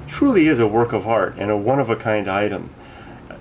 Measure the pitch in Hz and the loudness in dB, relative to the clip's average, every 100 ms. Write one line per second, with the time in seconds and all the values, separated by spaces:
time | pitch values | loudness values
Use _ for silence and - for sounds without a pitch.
0 | - - 285 220 156 131 113 107 117 107 | -14 0 2 4 4 4 2 2 0 -2
1 | 98 113 90 - 98 104 104 139 117 113 | 0 0 0 -2 -4 -2 0 0 0 -2
2 | 117 107 98 98 104 95 85 - - - | -2 -2 -2 -2 -2 -4 -10 -18 -20 -20
3 | - - - - | -20 -20 -20 -20